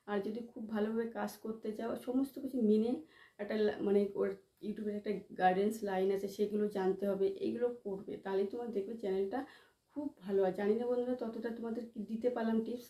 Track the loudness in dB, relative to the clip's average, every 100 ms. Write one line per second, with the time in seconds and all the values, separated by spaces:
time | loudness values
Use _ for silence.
0 | -4 -2 -2 -4 -8 -10 -4 0 0 0
1 | -2 -2 -4 -6 -8 -6 -6 -4 -4 -4
2 | -2 0 0 -2 -4 4 6 6 4 0
3 | -4 -20 -18 -8 -2 2 2 2 4 4
4 | 4 0 -2 -4 _ _ -8 -4 -4 -4
5 | -4 -6 -6 2 4 6 2 0 -2 2
6 | 2 2 -2 -2 0 2 0 2 2 2
7 | 0 2 2 0 -2 0 0 -2 -6 -6
8 | -6 -8 -2 0 0 -2 -4 -4 -4 -4
9 | -2 0 0 -2 -6 -12 -20 _ _ -8
10 | -8 -8 0 2 4 4 2 2 2 0
11 | 0 -2 -4 -4 -6 -4 -6 -6 -8 -8
12 | -6 -2 0 0 2 2 0 -4